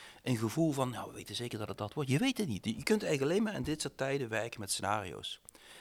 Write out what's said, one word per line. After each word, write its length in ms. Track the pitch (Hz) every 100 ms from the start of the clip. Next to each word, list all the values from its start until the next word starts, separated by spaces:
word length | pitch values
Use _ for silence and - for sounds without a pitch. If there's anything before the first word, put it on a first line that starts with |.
| - -
een 140 | - 120
gevoel 360 | 113 151 165
van, 180 | 139 127
"Nou, 180 | 113 -
we 60 |
weten 200 | - -
zeker 240 | 104 120 110
dat 100 | 104
het 100 | 98
dat 160 | 107
wordt." 160 | - 131
Je 80 | 135
weet 200 | 262 247
het 100 | 185
niet. 160 | 92
Je 180 | - -
kunt 200 | - 214
eigenlijk 200 | 175 147
alleen 200 | 135 190
maar 120 | 220
in 80 | 147
dit 180 | 123 151
soort 160 | 143 -
tijden 320 | 139 139 120
werken 320 | 110 113 -
met 100 | 98
scenario's. 720 | - 95 107 92 55 - - - - - -